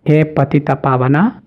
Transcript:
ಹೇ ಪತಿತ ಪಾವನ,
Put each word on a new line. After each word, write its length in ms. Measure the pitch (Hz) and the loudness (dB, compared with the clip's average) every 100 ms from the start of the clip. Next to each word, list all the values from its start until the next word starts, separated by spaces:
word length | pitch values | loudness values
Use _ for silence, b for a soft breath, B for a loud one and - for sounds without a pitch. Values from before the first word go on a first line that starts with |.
| - | 0
ಹೇ 140 | 151 | 2
ಪತಿತ 480 | 156 - 139 151 143 | 2 -2 0 0 -2
ಪಾವನ, 460 | 139 135 127 127 147 226 - | -2 -2 0 0 2 0 -4